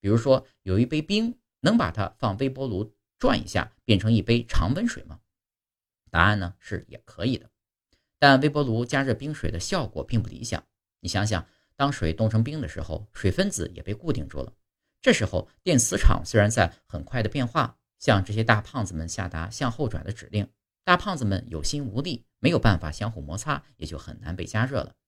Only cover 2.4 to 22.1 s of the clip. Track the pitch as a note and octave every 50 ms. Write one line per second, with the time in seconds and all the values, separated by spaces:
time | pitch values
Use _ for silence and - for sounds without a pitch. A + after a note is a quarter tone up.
2.4 | C#3 C3+ C3 C3 C3+ C3 G2+ F2+ A2 A2+ _ _ _ _ _ _ - - - -
3.4 | - - - G2 - - _ _ _ - G#2+ F#2 G2 A2 A#2 G#2+ - - A#2 A#2
4.4 | A#2 - - - E2 G2 C3+ F3 A#3 A#3+ - - - - - - _ _ _ _
5.4 | _ _ _ _ _ _ _ _ _ _ _ _ _ _ - E2+ E2+ G2+ G#2+ G2+
6.4 | F#2 F2+ - _ _ - G#2 - - _ - - _ - - - F2+ B2+ C3 -
7.4 | - _ _ _ _ _ _ _ _ _ _ _ _ _ _ _ D3 C#3 C#3 C3
8.4 | C#3+ D3+ C#3+ D3 C#3+ B2 A2 A#2 A#2+ A#2+ - C3+ C#3 C3+ A2 - C#3 D3+ D3+ -
9.4 | - - - E2+ - - G3 F3+ C3 E2 - - - - A#2+ A2+ - - - -
10.4 | - A2+ - - _ _ _ _ _ _ _ _ - F2+ - G#2 G#2 G#2+ G#2+ F2
11.4 | - _ _ _ _ _ _ - C#3 C#3+ C#3 - - D#2+ E2 - A2+ A2 A2 A2
12.4 | A2+ C#3 D3+ D#3 - D#2 - E2 - - D#2 - G#2+ - _ - - F#2+ F2+ -
13.4 | G3 G3+ - - E2 - F2+ - - F2+ G#2 A2 - E3 A#2 A2 D2 C#2 - C#2+
14.4 | B1+ A1+ - _ _ _ _ _ _ _ _ _ - C4+ - - A2+ - - F#2
15.4 | - _ _ _ _ F3+ D#3+ A#2+ A2+ - - G2 - - - - E2 - - G#2+
16.4 | G#2 G#2 A2 A2 F#2+ E2 - _ _ _ - E2 D#2+ - - B2 G#2+ G#2 - C#3+
17.4 | B2+ A#2 - D#3 B2 A#2 - _ _ _ _ _ - - A2 G2 F#2+ - G#2 A2
18.4 | A#2 A#2+ A2+ G#2 - - - C3 G#2+ - F2 D#2 D#2+ F2 - - F#2+ F2 - D#2+
19.4 | E2 A2 A2+ - C#3 B2 A#2 - D3+ A2 - D#2+ - - G#2+ - - - - G#2
20.4 | G2+ - _ _ _ _ _ _ _ - F3+ F3 - G#3 F#3 C#3+ B2 G2+ G2 F#2
21.4 | - D#2+ E2 D#2 D2+ - - D3 C#3+ A#2 F#2+ A#2+ - F#3